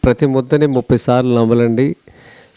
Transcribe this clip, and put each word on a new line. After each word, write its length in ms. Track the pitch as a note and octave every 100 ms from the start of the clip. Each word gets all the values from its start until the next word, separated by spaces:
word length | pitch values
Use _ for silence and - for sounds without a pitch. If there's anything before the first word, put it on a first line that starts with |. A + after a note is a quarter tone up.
ప్రతి 220 | B2+ A#2+ C#3+
ముద్దని 420 | C3 B2+ D3 D3+
ముప్పై 300 | B2+ - B2
సార్లు 420 | - B2 B2+ A#2+
నమలండి. 560 | A2+ A#2+ A#2+ A2+ C#3 F3 _ - - - _